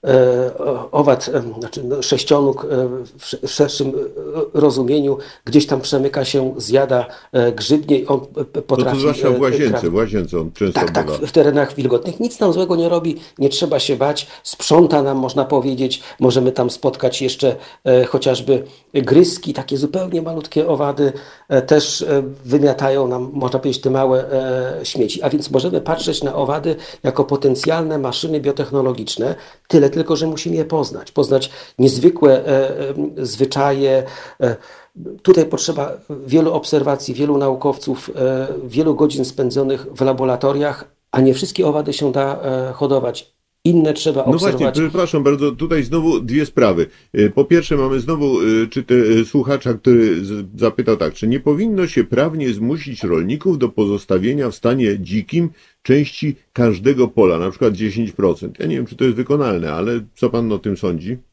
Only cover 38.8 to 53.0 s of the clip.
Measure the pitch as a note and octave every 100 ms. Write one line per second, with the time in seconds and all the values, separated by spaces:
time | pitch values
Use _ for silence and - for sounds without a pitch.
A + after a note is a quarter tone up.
38.8 | D#3 D3 D3+ C#3 B2+ - B2+ C3 C3+ C3+
39.8 | - - C3+ C3 C3 B2 C#3 C#3 D3 C3+
40.8 | - _ _ - C3 C3+ F#3+ - F3 D3+
41.8 | D3 C#3 C#3+ C3 C3+ C#3 C#3 C3 C3 B2+
42.8 | C#3+ C3+ B2 A#2 - _ _ _ E3+ E3+
43.8 | D#3 D3+ D#3+ C#3 B2+ D#3+ G3 B2+ C#3 C3+
44.8 | D#3+ E3 F3 D#3 C#3 C#3+ C#3+ A#2 D#3+ D#3+
45.8 | A#2+ E3 D#3+ C#3 A#2+ C3+ D3 - A#2 E2+
46.8 | D#2+ - _ - G#2 A#2+ C#3 E3+ E3 D3
47.8 | C3 C3+ A#2 D#3+ C#3+ A#2+ G2+ A2 A2+ C#3
48.8 | B2 B2 A2 A2+ A2 D3+ B2 C#3 B2 A2+
49.8 | - A#2+ A2 E2+ F#2+ G#2 G2 G#2+ A2+ -
50.8 | - G#2 D#2 - G#2+ C3 D3+ D3 A3 G3+
51.8 | F3 - A2 - D3+ D#3 C3+ G#2 A2+ D#3
52.8 | C#3+ A#2